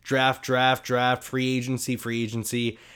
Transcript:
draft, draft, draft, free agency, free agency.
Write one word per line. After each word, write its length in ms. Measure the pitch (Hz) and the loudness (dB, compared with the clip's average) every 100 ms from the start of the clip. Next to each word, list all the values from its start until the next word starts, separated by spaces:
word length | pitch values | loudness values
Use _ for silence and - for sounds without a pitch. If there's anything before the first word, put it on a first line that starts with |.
draft, 420 | - 131 131 127 | -2 2 2 0
draft, 400 | - 127 127 127 | 0 4 4 2
draft, 400 | - 123 123 123 | 0 2 2 0
free 320 | - 131 127 131 | -2 -2 0 -2
agency, 400 | 123 127 - 120 | -2 -4 -4 -4
free 260 | 117 117 | -4 -4
agency. 560 | 113 117 107 120 117 - - | -2 -4 -4 -2 -2 -4 -16